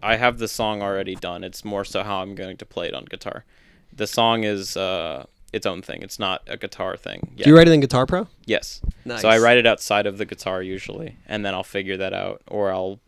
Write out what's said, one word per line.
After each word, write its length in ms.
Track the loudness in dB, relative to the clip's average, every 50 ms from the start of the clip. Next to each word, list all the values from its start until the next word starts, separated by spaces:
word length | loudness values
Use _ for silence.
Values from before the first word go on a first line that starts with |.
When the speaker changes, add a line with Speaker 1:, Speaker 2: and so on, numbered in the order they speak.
| -2
Speaker 1:
I 140 | 0 0
have 220 | 2 2 0 0 0
the 100 | -6 -8
song 340 | -4 -4 -4 -4 -2 -4 -4
already 320 | -4 -4 -4 -4 -6 -8
done. 300 | -10 -10 -10 -10 -10 -12
It's 200 | -14 -14 -12 -10
more 200 | -8 -6 -6 -6
so 180 | -4 -4 -6 -4
how 200 | -4 -6 -6 -6
I'm 120 | -8 -10
going 220 | -12 -12 -14 -14
to 100 | -16 -16
play 220 | -12 -10 -8 -6 -6
it 60 | -8
on 100 | -8 -12
guitar. 400 | -12 -16 -12 -12 -10 -12 -12 -14 _ _ _ _ _ _ _ _ _ -10
The 120 | -8 -8 -4
song 340 | 0 2 2 2 2 2 0
is, 320 | -2 -2 -4 -6 -8 -6
uh, 500 | -6 -4 -4 -4 -4 -6 -6 -8 -10 -14 -18 _ _ -20 _ -10
its 140 | -6 -6
own 160 | -6 -6 -6 -10
thing. 200 | -14 -14 -14 -14
It's 160 | -14 -10 -6
not 240 | -4 -4 -4 -6 -8 -12
a 80 | -14
guitar 400 | -12 -12 -12 -10 -8 -8 -6 -8
thing 340 | -8 -10 -12 -12 -12 -12 -12 -8
Speaker 2:
Do 80 | 2 6 10
you 40 | 12
Speaker 1:
yet. 40 | 12
Speaker 2:
write 100 | 12 10
it 40 | 8
in 40 | 6
Guitar 280 | 4 2 2 0 0
Pro? 200 | 0 -2 -4 -4 -6 _ _ -6
Speaker 1:
Yes. 360 | -2 -2 -2 -2 -4 -14 -8 -6 -6 -6 -6 -8
Speaker 2:
Nice. 160 | -10 -8 0
Speaker 1:
So 80 | 4 6
I 100 | 6 8
write 180 | 8 8 6 6
it 80 | 6 6
outside 360 | 4 2 0 0 0 0 0
of 140 | 0 -2 -6
the 60 | -8
guitar 380 | -8 -8 -10 -6 -6 -6 -4 -6
usually, 520 | -6 -8 -10 -10 -12 -12 -12 -12 -14 -16 -18 _ -8
and 180 | -8 -6 -4
then 80 | -4 -4
I'll 80 | -6 -8
figure 340 | -6 -6 -6 -4 -4 -4 -4
that 140 | -4 -4 -4
out, 300 | -4 -6 -6 -8 -10 _ -8
or 240 | -4 -2 -2 -2 -2
I'll 260 | -2 -4 -6 -8 -10 _